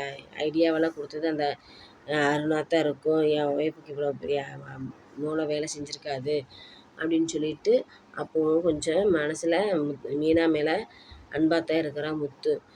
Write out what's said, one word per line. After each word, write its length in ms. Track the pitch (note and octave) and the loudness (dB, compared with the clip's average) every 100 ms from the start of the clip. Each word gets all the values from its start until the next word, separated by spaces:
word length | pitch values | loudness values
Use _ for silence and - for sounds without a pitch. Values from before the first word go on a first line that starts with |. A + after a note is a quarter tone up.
| C#3 C#3 - - | -4 -10 -14 -6
ஐடியாவெல்லாம் 540 | D3+ D#3 E3 D#3+ D#3+ | -2 2 2 4 0
கொடுத்தது 320 | D#3+ C#3+ D3+ D#3+ | -2 -10 -6 -4
அந்த, 180 | D3+ D3 C3 - - - - - | -2 -2 -4 -10 -20 -20 -16 -4
அஹ், 200 | D3+ C#3+ | 2 2
அருணா 320 | D3 D3+ D#3 | 2 2 0
தான் 200 | D3 E3 | 2 2
இருக்கும். 400 | D3+ C3+ D#3 D#3+ D3+ | 2 0 0 2 4
என் 200 | D3+ D3 | 2 2
ஒய்ஃபுக்கு 400 | C#3+ D#3 D#3 D#3 | 0 -2 -4 -10
இவ்வளோ 220 | C#3+ C#3+ C3+ | -4 -4 -4
பெரிய, 220 | C#3+ C#3+ C#3 C#3 | -2 -2 -4 -10
அஹ், 220 | C#3 C3+ C3+ - - - | -14 -12 -12 -12 -18 -8
மூளை 280 | D3 D#3 D3+ | -4 -2 -2
வேலை 220 | D3+ D#3 | -2 -4
செஞ்சிருக்காது" 680 | D3+ C#3+ - D3+ C3+ C3 D3+ C3+ - - - - | -8 -10 -10 -8 -6 -2 -2 -4 -12 -20 -20 -20
அப்படின்னு 360 | - D#3+ E3 D#3+ | -6 0 0 0
சொல்லிட்டு 440 | D#3 D#3 D3+ G3+ B3 - - - | -2 -4 -2 2 2 0 -14 -16
அப்பவும் 480 | - D3 D#3+ D#3 D#3+ | -10 -4 0 2 2
கொஞ்சம் 440 | F3 D3+ D#3+ D#3+ G#3 | 2 0 0 2 4
மனசுல 420 | E3 D3 D#3+ E3+ E3+ G#3 F3 | 2 2 -2 0 2 2 0
முத்-, 340 | D3 C#3+ - | -2 -4 -6
மீனா 300 | C#3+ D#3 E3 E3 | -2 2 4 4
மேல 220 | D#3 D3 F3 - - - - - | 4 2 0 -4 -12 -20 -20 -8
அன்பா 260 | C#3+ D#3 E3 | 0 2 2
தான் 200 | E3 D#3+ | 2 0
இருக்கிறான் 380 | D#3 C#3+ D3+ D#3 | -2 -4 -4 -4
முத்து. 340 | C#3+ - D#3 D3 - | -6 -4 -2 -2 -6